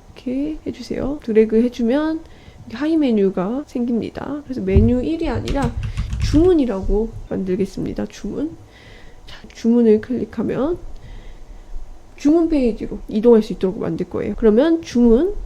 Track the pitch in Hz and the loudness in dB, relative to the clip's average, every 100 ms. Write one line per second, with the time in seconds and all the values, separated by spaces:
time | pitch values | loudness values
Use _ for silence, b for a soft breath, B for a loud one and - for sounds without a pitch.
0 | - - 254 262 294 311 - 247 233 - | -20 -14 -6 -4 -4 -6 -10 -10 -8 -6
1 | - 302 - 214 220 220 240 240 226 277 | -4 -6 0 2 4 4 2 0 0 0
2 | 311 320 B B B B - 226 302 330 | 0 -4 B B B B -14 -6 0 2
3 | 277 220 196 196 180 262 294 262 240 233 | 2 4 2 0 -4 -4 -6 -6 -2 -2
4 | - - - 294 277 247 190 196 226 247 | -4 -8 -10 -10 -8 -6 2 4 4 2
5 | - 330 330 220 - 277 254 - B B | -2 -4 -4 -4 -4 -2 -2 -4 B B
6 | B - - 294 359 330 247 190 190 196 | B -2 2 4 6 4 2 -2 0 0
7 | 220 - - 190 190 190 196 - - - | -2 -6 -8 -6 -2 -2 -2 -4 -6 -6
8 | 208 - 208 214 311 330 B B B B | -8 -8 -8 -6 -6 -8 B B B B
9 | B B - - - - 233 240 226 214 | B B -18 -18 -18 -4 2 4 6 4
10 | - 240 214 - 269 - 285 349 - - | 2 -6 -6 -6 -4 -2 -2 -2 -8 -14
11 | b b b b b b b - - - | b b b b b b b -10 -10 -16
12 | - - 285 330 330 302 247 - - 202 | -20 -2 2 4 4 2 2 0 -8 -10
13 | - 214 233 226 214 180 190 214 - 165 | -4 2 6 6 4 -2 -4 -2 -4 -4
14 | 180 - - 208 226 214 320 330 - 240 | -6 -6 -6 2 4 4 4 2 0 2
15 | 240 226 370 415 | 6 6 2 -2